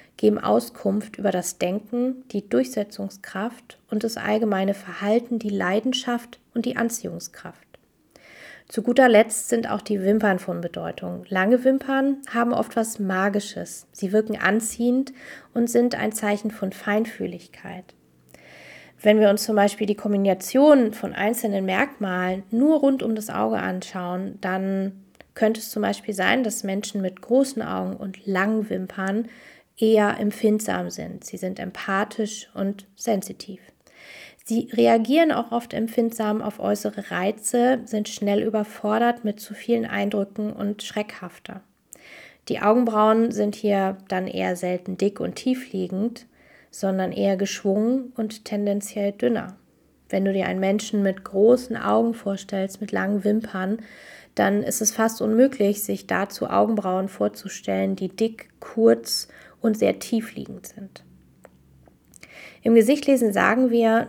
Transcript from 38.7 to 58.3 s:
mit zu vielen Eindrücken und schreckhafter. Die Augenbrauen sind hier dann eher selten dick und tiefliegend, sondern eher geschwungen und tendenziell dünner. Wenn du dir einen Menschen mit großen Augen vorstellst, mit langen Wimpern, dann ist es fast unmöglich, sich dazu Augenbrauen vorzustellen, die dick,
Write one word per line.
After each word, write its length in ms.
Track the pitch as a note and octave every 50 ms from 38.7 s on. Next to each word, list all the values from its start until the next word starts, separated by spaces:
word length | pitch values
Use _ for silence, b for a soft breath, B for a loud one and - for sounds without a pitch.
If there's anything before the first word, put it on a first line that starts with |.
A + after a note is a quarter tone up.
| - - - G#3 G#3+ A3+ A#3 A#3+ A#3+ A#3+ -
mit 160 | G#3+ G#3 G#3+
zu 140 | - - G#3+
vielen 320 | - - - A#3 A3+ A3+
Eindrücken 640 | A3+ - G3+ G3+ G#3 G#3+ G3+ G3 G3+ - - G#3 G#3+
und 300 | G#3+ - G3+ G3+ G#3 G#3+
schreckhafter. 800 | - - - G#3 G#3 G#3+ - - - F3+ - - - - F#3 F#3+ - _ _ _ _ _ B B B B B B B B B B B -
Die 120 | - -
Augenbrauen 720 | - G#3 A3+ B3 B3 A3+ G#3+ G#3+ G#3+ G#3+ A3 A3+ A3+ A#3
sind 240 | G#3+ G#3 G#3 G#3 G3+
hier 440 | - - G#3 G3+ G3 F#3+ F#3+ G3 F#3+ - -
dann 180 | F#3 F#3 F#3
eher 300 | F#3+ - F#3 F#3 F#3 F3+
selten 420 | F3+ - F3+ F3+ F3+ - F#3+ F#3 -
dick 220 | F#3+ G#3 G3+ -
und 160 | - F3+ F3+
tiefliegend, 880 | - - B3+ B3+ B3+ B3+ - - F#3+ F#3 F3+ F#3+ F#3 G#3 A#3+ A#3 - - b b b b b b b b b
sondern 400 | b - - G3 F#3+ F#3+ F#3+ F3+
eher 240 | D#3 G3+ G3+ G3 G3
geschwungen 760 | F#3 G3 G3 - - - G3+ F#3+ G#3 G#3+ A#3 B3+ C4+ B3+ B3 -
und 280 | - A3 G#3+ G#3+ - -
tendenziell 680 | - G#3+ G3+ G3+ G3+ G3+ G3+ G3 - - G#3 G3+ G3+
dünner. 440 | G3+ - B3 B3 A#3 G#3 - F#3 F#3+ - _ _ _ _ _ _ _ _ _ -
Wenn 160 | - G3 G3
du 80 | G3
dir 140 | F#3+ G3 F#3
einen 140 | F3+ F3+ F#3+
Menschen 440 | F#3+ F#3+ G3 G#3 G#3 - - G#3 G3+
mit 180 | F#3+ F#3+ F#3+
großen 540 | - - G3 G3 G#3 A3+ B3 B3 B3 - A3
Augen 360 | A3+ G#3+ G3+ G#3 A3 A#3 A#3
vorstellst, 680 | A3+ A3+ - G3 G3 F#3+ - - G3+ G3 F#3+ F#3+ G3 -
mit 100 | G#3+ G3+
langen 320 | - F#3+ F#3+ G3 G#3 G3+
Wimpern, 560 | F#3 G#3 G#3 A3 G#3+ A3 - F#3+ F#3 F#3+ G#3+ A3+ A3 B B B B B B B B B B
dann 300 | - G3+ G3 G3+ G3+ -
ist 160 | - - -
es 120 | A3 G#3
fast 300 | - - A3 A3+ A3+ -
unmöglich, 640 | A#3 G#3+ A3 A3+ C4 C4+ - - G#3 G3+ G3+ G3+ -
sich 240 | - G3 F#3+ - -
dazu 420 | F#3 F3+ G3 - - - - -
Augenbrauen 580 | - G3 G#3 G#3+ A3+ G#3 F#3+ F#3 F#3 F#3+ F#3+ G3
vorzustellen, 840 | - - G#3 G#3+ G#3 - - G3 - - - - G3 F#3+ F#3+ F#3+ G3
die 140 | F#3+ F#3+ F3+
dick, 400 | - - A3 A3+